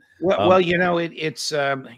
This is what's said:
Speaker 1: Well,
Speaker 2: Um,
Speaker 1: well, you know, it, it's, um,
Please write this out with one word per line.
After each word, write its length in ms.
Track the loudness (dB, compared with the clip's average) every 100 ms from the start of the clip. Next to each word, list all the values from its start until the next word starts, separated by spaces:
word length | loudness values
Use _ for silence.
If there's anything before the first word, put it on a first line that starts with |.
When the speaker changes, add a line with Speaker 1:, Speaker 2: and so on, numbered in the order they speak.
| _ -6
Speaker 1:
Well, 220 | -2 2
Speaker 2:
Um, 80 | 4
Speaker 1:
well, 120 | 4
you 160 | 4 0
know, 200 | 0 0
it, 140 | -4 -6
it's, 380 | -8 -6 -6
um, 340 | -2 -2 -2 -8